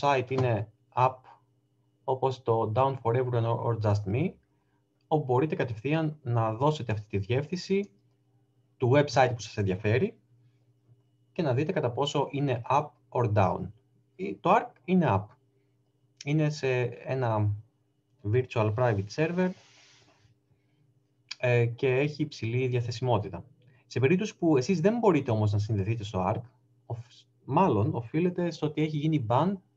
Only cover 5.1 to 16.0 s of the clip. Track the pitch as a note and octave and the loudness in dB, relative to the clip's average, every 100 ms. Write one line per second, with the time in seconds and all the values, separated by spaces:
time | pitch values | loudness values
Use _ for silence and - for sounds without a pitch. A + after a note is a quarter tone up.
5.1 | D#3 B2+ B2+ D3+ F#3 B2 A2 C#3 D#3+ D#3+ | -2 2 0 0 -2 -4 -4 -2 -2 -2
6.1 | D3+ A#2+ A#2 A2+ A2 C#3+ D3+ B2 G#2+ - | -4 -4 0 0 0 0 0 -4 -6 -4
7.1 | G2 F#2+ B2 D3+ F3+ - G3 G3+ _ _ | -6 -2 -2 -2 -8 -2 -2 -2 _ _
8.1 | _ _ _ _ _ _ _ A#2+ C#3+ D3 | _ _ _ _ _ _ _ 4 4 4
9.1 | C#3+ B2+ A#2 - - G2 F#2 G#2 A#2 G#3 | 4 4 2 -8 -4 -2 0 2 2 0
10.1 | - _ _ _ _ _ _ _ _ _ | -4 _ _ _ _ _ _ _ _ _
11.1 | _ _ - D#3 B2 D#3+ F3+ B2+ A#2+ C#3+ | _ _ -4 0 0 0 -2 -2 -2 -2
12.1 | D3 C3+ C#3 C#3+ A#2+ - C3+ D3+ - _ | 0 -2 -2 -2 -2 0 -2 -2 -12 _
13.1 | B2+ A2+ G#2 F#2 F#2 - - _ _ _ | -2 0 2 2 0 -8 -14 _ _ _
14.1 | - G3 - E3+ A3 - - - F#3 D3+ | -12 -10 -4 2 2 2 -10 0 2 4
15.1 | G2 G#2 - _ _ _ _ _ _ | 2 -2 -14 _ _ _ _ _ _